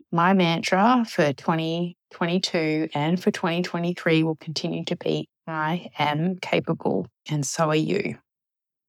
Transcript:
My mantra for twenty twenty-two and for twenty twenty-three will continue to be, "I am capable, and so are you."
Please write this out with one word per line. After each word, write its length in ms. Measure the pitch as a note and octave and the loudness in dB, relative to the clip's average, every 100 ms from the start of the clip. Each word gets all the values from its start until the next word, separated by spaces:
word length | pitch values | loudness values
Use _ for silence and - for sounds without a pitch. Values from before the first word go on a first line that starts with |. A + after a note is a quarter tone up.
| _ | _
My 220 | E3+ F3 | 2 4
mantra 720 | G3 E3+ E3 - F#3 A3 B3+ A3+ | 6 4 2 0 4 4 4 2
for 240 | - D3 | 0 0
twenty 640 | C3+ - D#3+ D#3+ E3+ F3 - _ | 0 -2 0 0 -2 -4 -8 _
twenty-two 800 | - E3+ F#3 - F3 D#3 D#3 D#3 | -4 0 0 0 0 0 0 -2
and 260 | D3 D3+ F3+ | 0 0 0
for 100 | G#3 | 0
twenty 320 | - F3 E3+ | 0 0 -2
twenty-three 600 | F3 E3+ F3 F3 F3 D#3+ | -2 -4 -4 -2 2 2
will 140 | D#3+ D#3 | 2 -2
continue 480 | - D3 E3+ E3+ | -8 -6 -4 -4
to 120 | E3 E3+ | -6 -4
be, 320 | - D3+ D#3 _ - | -2 -4 -6 _ -8
"I 440 | D#3+ D#3 F3 A3 - | -4 -2 -2 -4 -4
am 380 | D3 D3+ F3+ F3+ | -2 0 -2 -4
capable, 680 | - E3+ C#3 - - - - _ - | -2 -2 0 -2 -2 -2 -4 _ -4
and 180 | D3+ C#3 | -2 -2
so 240 | - D#3+ | -2 0
are 60 | D#3 | 2
you." 420 | D#3 F#3+ - A3 _ _ _ _ _ _ | 0 -2 -4 -8 _ _ _ _ _ _